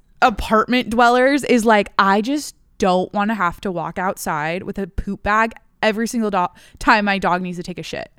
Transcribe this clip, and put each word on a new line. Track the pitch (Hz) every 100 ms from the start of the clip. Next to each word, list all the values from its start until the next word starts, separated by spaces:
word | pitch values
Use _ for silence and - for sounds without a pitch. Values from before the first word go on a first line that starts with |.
| _ -
apartment | 247 202 - 220 - 254 226
dwellers | 226 240 247 254 285
is, | - 240 220
like, | 214 202 -
I | 196 202
just | 220 294 - - _ -
don't | 196 180 185
wanna | 208 202 220
have | 175 -
to | 202
walk | 170 156 180
outside | 185 - 196 156 156 180
with | - 202
a | 190
poop | - - 202
bag | 202 214 226 - _ -
every | 220 208 226
single | 240 214
do-, | 196 180 - - -
time | - 226 208
my | 196
dog | 185 180
needs | 180 180
to |
take | 175 170
a |
shit. | 160 - -